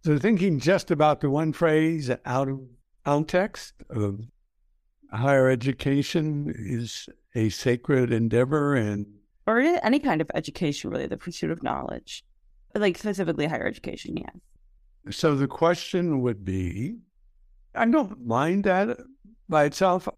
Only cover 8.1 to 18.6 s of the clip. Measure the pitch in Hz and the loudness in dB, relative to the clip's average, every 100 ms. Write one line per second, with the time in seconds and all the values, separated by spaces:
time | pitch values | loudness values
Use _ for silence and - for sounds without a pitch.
8.1 | 117 113 117 131 151 143 139 107 104 101 | 2 2 2 2 2 2 0 0 -4 -8
9.1 | - _ _ - 226 294 349 220 277 285 | -14 _ _ 0 2 4 2 2 0 2
10.1 | 160 156 - 156 - 160 143 - - 135 | 0 -2 -4 -6 -4 -4 -4 -6 -6 -6
11.1 | - - - 156 165 - - - - - | -8 -10 -6 -4 -4 -4 -6 -6 -10 -12
12.1 | - _ _ _ _ _ 208 202 175 214 | -18 _ _ _ _ _ 0 0 0 -6
13.1 | 190 170 147 147 139 - - - - - | -2 -2 -2 -2 -2 -4 -6 -12 -12 -10
14.1 | - - - _ _ _ _ _ _ - | -10 -10 -18 _ _ _ _ _ _ -14
15.1 | - 156 139 139 - 165 170 - 185 175 | 0 0 2 0 2 2 2 -2 -2 0
16.1 | 139 123 104 95 95 90 87 139 233 _ | 0 0 -2 -4 -2 -2 -4 -6 -8 _
17.1 | _ _ _ _ _ _ - 233 311 - | _ _ _ _ _ _ -2 2 2 0
18.1 | - 120 113 151 196 | -6 -2 0 2 0